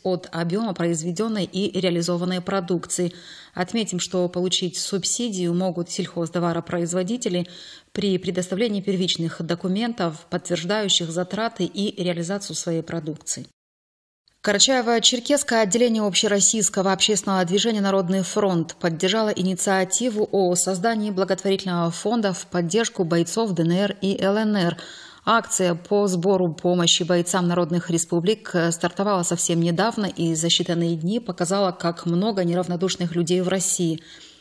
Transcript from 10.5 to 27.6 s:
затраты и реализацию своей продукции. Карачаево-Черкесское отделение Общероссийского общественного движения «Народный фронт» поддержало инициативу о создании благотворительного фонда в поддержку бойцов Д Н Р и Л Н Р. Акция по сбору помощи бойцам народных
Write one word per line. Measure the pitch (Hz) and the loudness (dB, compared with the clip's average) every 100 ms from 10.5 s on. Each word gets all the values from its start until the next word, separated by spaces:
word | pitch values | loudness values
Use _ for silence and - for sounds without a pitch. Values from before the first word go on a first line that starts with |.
| 170 175 214 202 - 170 | -2 0 0 2 0 0
затраты | 165 180 196 233 - 175 | -4 -2 -2 -4 -2 -4
и | - 202 - | -2 -4 -2
реализацию | 180 175 165 170 - 160 | -2 -2 -4 -6 -6 -6
своей | - 165 | -4 -4
продукции. | 160 165 156 151 - - 127 _ _ _ _ _ _ _ _ _ | -4 -6 -6 -8 -8 -8 -10 _ _ _ _ _ _ _ _ _
Карачаево-Черкесское | - 202 - 262 233 233 220 247 233 285 - 226 | 0 4 4 4 2 2 2 2 2 0 2 2
отделение | 208 226 240 220 | 4 4 4 2
Общероссийского | 208 180 214 202 190 220 196 - 190 | 0 0 2 2 2 2 0 0 0
общественного | 190 - 202 - 185 175 | 2 2 0 0 0 2
движения | 196 233 214 | 2 2 0
«Народный | 196 196 175 190 | 2 2 2 0
фронт» | 180 214 202 170 160 - | 0 0 2 2 -2 -2
поддержало | 175 160 190 220 214 | -4 0 0 2 0
инициативу | - 185 185 - 190 185 - 247 214 208 | 0 0 0 2 2 2 0 0 0 0
о | 196 180 | 2 2
создании | 180 - 190 233 220 208 | 2 0 0 0 0 0
благотворительного | 185 190 190 196 196 185 175 170 | 0 0 0 0 0 0 0 0
фонда | 170 208 233 202 | -2 -2 0 0
в | 180 - | -2 -4
поддержку | 180 170 202 226 - 170 | -2 2 2 0 0 2
бойцов | 170 170 220 226 | 2 2 0 0
Д | 175 | 2
Н | 165 | 2
Р | 175 202 - | 2 0 0
и | 208 196 | -2 2
Л | 190 208 | 2 2
Н | 214 208 | 2 2
Р. | 170 165 - - - - - | 2 -2 -8 -18 -20 -4 2
Акция | 226 220 - 180 | 2 2 0 0
по | 170 - 202 202 | 0 0 2 2
сбору | 180 185 190 180 | 2 2 4 2
помощи | 151 180 180 170 - | 0 2 2 4 2
бойцам | 175 175 175 190 175 | 2 2 2 0 2
народных | 175 | 2